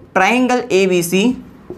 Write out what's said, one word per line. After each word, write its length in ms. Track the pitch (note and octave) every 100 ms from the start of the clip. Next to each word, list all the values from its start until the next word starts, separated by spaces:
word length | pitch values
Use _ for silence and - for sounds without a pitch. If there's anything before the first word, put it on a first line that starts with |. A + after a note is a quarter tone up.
| - -
triangle 540 | F#3+ A#3+ B3+ B3 A#3+
एबीसी, 640 | F#3 F#3+ F3+ E3+ F#3+ A3+ B3+ - - -